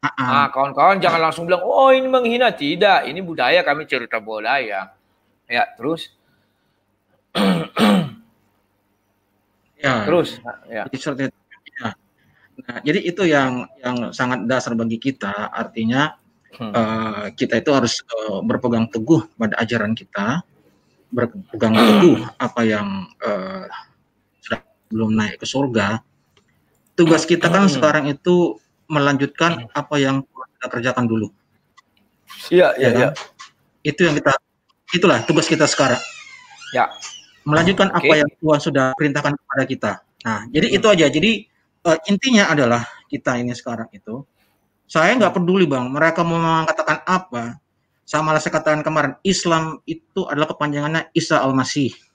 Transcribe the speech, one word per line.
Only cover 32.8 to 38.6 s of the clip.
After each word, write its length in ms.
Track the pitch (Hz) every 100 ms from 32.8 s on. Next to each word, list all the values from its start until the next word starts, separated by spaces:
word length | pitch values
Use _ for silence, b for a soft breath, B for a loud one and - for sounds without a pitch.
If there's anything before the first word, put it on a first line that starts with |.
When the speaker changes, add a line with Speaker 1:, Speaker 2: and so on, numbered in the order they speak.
Speaker 2:
iya, 100 | 131
Speaker 1:
kan? 100 | 123
Speaker 2:
iya. 80 | 127 - - _ - _ _ _
Speaker 1:
Itu 180 | 151 147
yang 120 | 175 147
kita, 160 | 143 135 _ _ _ _ _
itulah 280 | 180 180 131
tugas 240 | - 156 -
kita 200 | 160 147
sekarang. 340 | - 135 120 - - - - - - -
Speaker 2:
Ya. 160 | 123 113 - - - _ _
Speaker 1:
Melanjutkan 480 | - 151 170 165 190
Speaker 2:
Oke. 160 | 175 143
Speaker 1:
apa 80 | 151
yang 120 | 147 _
Tuhan 220 | 156 147